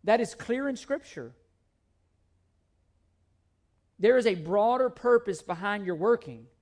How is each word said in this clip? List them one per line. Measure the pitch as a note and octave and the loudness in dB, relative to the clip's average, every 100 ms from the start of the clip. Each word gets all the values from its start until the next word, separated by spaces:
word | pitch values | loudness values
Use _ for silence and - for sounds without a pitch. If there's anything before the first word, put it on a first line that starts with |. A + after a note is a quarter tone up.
| F#3 | 2
That | A#3 | 2
is | A3+ - | 2 -6
clear | - A#3+ C#4 | -6 -4 -2
in | C4 | -6
Scripture. | - C#4 - - A#2+ - _ _ _ _ _ _ _ _ _ _ _ _ _ _ _ _ _ _ _ _ _ _ _ _ _ _ | -6 -6 -6 -14 -14 -16 _ _ _ _ _ _ _ _ _ _ _ _ _ _ _ _ _ _ _ _ _ _ _ _ _ _
There | G3+ B3+ | 4 4
is | A3+ | 4
a | F#3 | -2
broader | D#3+ G3+ A3 B3+ B3+ | -2 0 2 2 0
purpose | B3+ A#3+ A#3 A#3 E3+ | -2 2 2 2 -8
behind | - F3 G3 G#3 F#3 | -8 -6 -4 -4 -4
your | E3 | -2
working. | G3 A#3 D#3 A#2 A#2+ _ | 0 0 -2 -18 -20 _